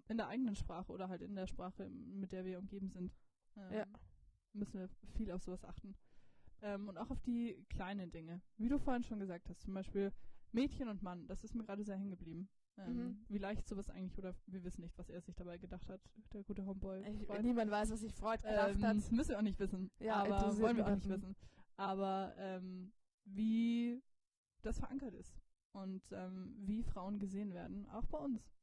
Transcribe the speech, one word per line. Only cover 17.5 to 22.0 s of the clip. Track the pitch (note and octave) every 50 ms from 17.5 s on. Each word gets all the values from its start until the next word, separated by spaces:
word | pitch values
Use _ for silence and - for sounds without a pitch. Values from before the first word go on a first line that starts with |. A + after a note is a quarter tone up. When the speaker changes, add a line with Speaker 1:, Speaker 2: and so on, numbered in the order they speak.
| B3 A#3 A3 G#3+
Speaker 2:
weiß, | G#3 G#3 G#3+ A3
was | A3 G#3+
sich | G#3+ A3 -
Freud | - G#3 G#3+ A3+ A3 A3
gedacht | G#3+ G#3+ G#3 G3+ G3+ G3+
Speaker 1:
Ähm, | G3 G#3
Speaker 2:
hat. | A3+ A3 G#3 G#3 -
Speaker 1:
müssen | A#3 A#3 A3 -
wir | B3+ G3+
auch | G#3+
nicht | G#3 G3 -
wissen. | G3+ F#3+ - F#3 F#3+ F3+ _ -
Speaker 2:
Ja, | - A3 A3 G#3 G3+
Speaker 1:
Aber | G3+ G3+
Speaker 2:
interessiert | G3 G3 G#3 G#3+ G#3 A3
Speaker 1:
wollen | A3+ A#3+
wir | A3+ G#3
auch | G3 G3+
nicht | F#3+ F3+
Speaker 2:
niemanden. | G3 F#3 G3 - F#3
Speaker 1:
wissen. | G3 - - - - - - - -
Aber, | - G3 G3 F#3+ F#3+